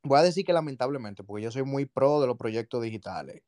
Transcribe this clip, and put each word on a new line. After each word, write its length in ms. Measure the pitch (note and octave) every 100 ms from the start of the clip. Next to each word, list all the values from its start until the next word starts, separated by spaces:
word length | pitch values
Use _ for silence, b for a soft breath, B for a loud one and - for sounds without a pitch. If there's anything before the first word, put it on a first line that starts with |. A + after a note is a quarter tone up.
voy 160 | D3 C#3
a 40 |
decir 220 | F3 F3 F#3
que 80 |
lamentablemente, 680 | E3+ D#3 C3 B2+ C#3+ G#2+ G2
porque 200 | F#2+ G#2
yo 80 | A2
soy 120 | B2
muy 220 | C3+ C#3 C#3
pro 360 | - C3+ D3
de 60 | C3
los 100 | B2
proyectos 440 | A#2 A2 A2+ B2
digitales, 600 | A2+ A2 F#2+ F2+ C#2 -